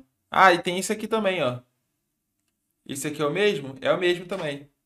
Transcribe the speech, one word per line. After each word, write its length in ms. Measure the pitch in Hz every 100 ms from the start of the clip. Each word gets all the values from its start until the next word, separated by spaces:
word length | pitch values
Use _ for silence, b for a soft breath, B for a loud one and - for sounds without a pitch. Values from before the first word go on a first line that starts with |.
| - _ _
Ah, 240 | - 190
e 80 | 175
tem 160 | 180 180
esse 160 | 185
aqui 140 | 214 214
também, 340 | 220 196 185
ó. 180 | 127 123 - _ _ _ _ _ _ _ _ _ _ _ -
Esse 220 | 131 151
aqui 120 | 147
é 60 | 147
o 60 |
mesmo? 440 | 170 208 165 131 131
É 100 | 143
o 60 | 175
mesmo 300 | 175 175 180
também. 420 | 196 156 143 143 _